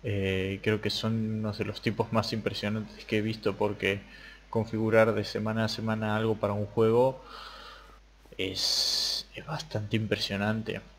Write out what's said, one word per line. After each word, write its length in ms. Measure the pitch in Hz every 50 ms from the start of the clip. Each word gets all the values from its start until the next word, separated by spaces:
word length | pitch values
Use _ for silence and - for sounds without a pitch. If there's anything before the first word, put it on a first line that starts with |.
| -
eh, 560 | 104 101 101 98 95 95 95 92 95 98 98 -
creo 160 | 110 107 104
que 80 | - 104
son 500 | - - - 113 113 113 110 110 110 110
unos 180 | 110 110 104 -
de 80 | 107
los 160 | 101 104 -
tipos 320 | - 120 104 - 113 - -
más 180 | 113 107 -
impresionantes 720 | - 113 101 104 104 - - 107 107 110 107 - - - -
que 120 | - - 107
he 40 |
visto, 360 | 104 110 110 110 - 107 98 -
porque 420 | 104 104 104 - - 98 98 101 - - - - - - - - - -
configurar 640 | - 113 107 104 - 110 110 110 107 113 110 110 107
de 120 | 107 104
semana 400 | - - 107 107 110 110 113 110
a 20 | 110
semana 480 | - - 113 110 110 110 110 107 107
algo 200 | 107 110 113 110
para 180 | 107 - 104 101
un 120 | 104 104
juego 560 | 101 - - 113 110 113 120 123 131 131 - - - - - - - - - - - - - - - - - - - - - - - - -
es, 880 | 95 95 95 92 - - - - - - - - - - - - - - -
es 100 | - -
bastante 520 | - 156 151 - - - 110 104 104 - 110
impresionante. 840 | 113 101 104 101 - - 101 98 101 107 110 113 110 - - - - - -